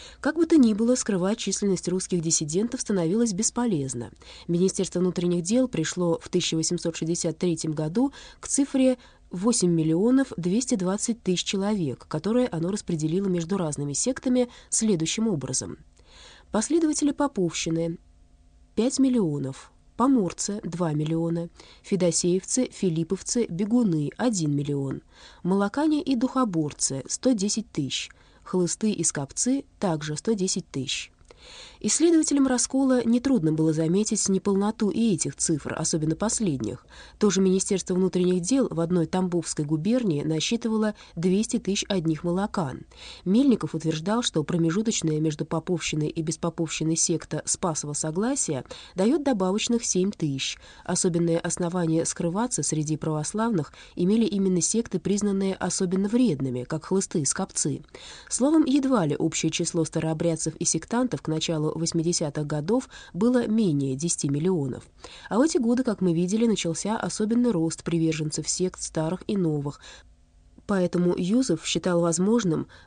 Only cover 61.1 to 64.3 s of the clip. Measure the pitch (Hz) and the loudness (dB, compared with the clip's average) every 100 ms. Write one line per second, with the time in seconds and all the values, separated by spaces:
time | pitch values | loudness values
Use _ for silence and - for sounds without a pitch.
61.1 | 147 - 156 - 160 151 - 165 165 160 | -2 -4 -2 -2 -2 -2 -2 -2 0 0
62.1 | 175 151 147 147 151 151 240 - - - | 0 -2 -4 -4 -2 0 0 -2 -10 -12
63.1 | 175 233 254 233 220 202 143 135 131 170 | 0 2 2 2 2 2 2 0 -2 -4
64.1 | - 147 | -2 -2